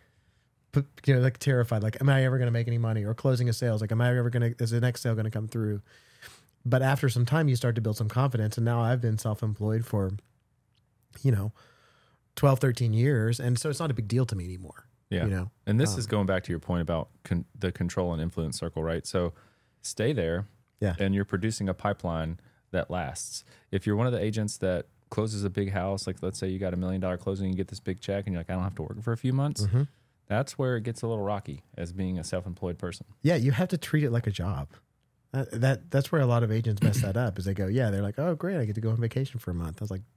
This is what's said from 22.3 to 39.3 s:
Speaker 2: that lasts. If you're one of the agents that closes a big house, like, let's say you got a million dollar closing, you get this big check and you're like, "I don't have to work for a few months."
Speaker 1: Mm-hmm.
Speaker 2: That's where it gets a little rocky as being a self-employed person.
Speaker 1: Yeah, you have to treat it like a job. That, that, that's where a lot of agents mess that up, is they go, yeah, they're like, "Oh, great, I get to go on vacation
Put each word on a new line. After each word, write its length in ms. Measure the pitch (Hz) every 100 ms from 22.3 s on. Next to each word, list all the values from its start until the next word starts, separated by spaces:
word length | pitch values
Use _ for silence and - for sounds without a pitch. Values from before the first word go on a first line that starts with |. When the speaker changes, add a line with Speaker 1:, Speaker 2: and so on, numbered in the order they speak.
| 85 - _ _
Speaker 2:
that 180 | 90 -
lasts. 540 | 90 71 - - - - - _
If 160 | 98 107
you're 100 | 104
one 100 | 123
of 60 |
the 80 | 120
agents 360 | 107 110 104 -
that 280 | 95 90 - _ _
closes 360 | - 110 107
a 60 | 101
big 200 | 95 98
house, 360 | 98 95 98 -
like, 160 | 92
let's 160 | 92 92
say 100 | 95
you 100 | 92
got 160 | 95
a 20 | 90
million 240 | 90 92
dollar 160 | 92 90
closing, 320 | - 95 95
you 60 | 92
get 120 | 92
this 120 | 98
big 200 | - 92
check 260 | - 98 101
and 80 |
you're 60 | 87
like, 100 | 85
"I 40 |
don't 100 | 92
have 100 | 95
to 80 | -
work 180 | 76 -
for 100 | 113
a 40 | 113
few 160 | 127
months." 300 | 131 143 -
Speaker 1:
Mm-hmm. 200 | 101 117 143 - _ _ -
Speaker 2:
That's 320 | 104 139 -
where 180 | 131 123
it 60 |
gets 200 | 110 113
a 40 | 117
little 160 | 113
rocky 400 | 98 101 - 69 - -
as 160 | 85
being 260 | 90 92 92
a 60 |
self-employed 520 | - 92 90 87 90 85
person. 300 | 90 85 - -
Speaker 1:
Yeah, 140 | 147 165
you 160 | 123
have 160 | 120 180
to 100 | 180
treat 240 | - 156
it 80 | 143
like 160 | 117 110
a 60 |
job. 380 | 98 87 120 71 - _ _ _ _ _
That, 300 | 131 123 113
that, 300 | 131 131 -
that's 180 | 135 131
where 100 | 165
a 60 | 131
lot 160 | 120
of 80 | 113
agents 320 | 110 113 104
mess 180 | 110 107
that 140 | 107 98
up, 220 | 123 95
is 60 |
they 100 | 95
go, 140 | 98 95
yeah, 220 | 113 117
they're 120 | 98
like, 160 | 101 104
"Oh, 160 | 165
great, 220 | 160 170 190
I 60 |
get 100 | 110
to 60 | 104
go 100 | 110
on 100 | 113
vacation 380 | 117 127 135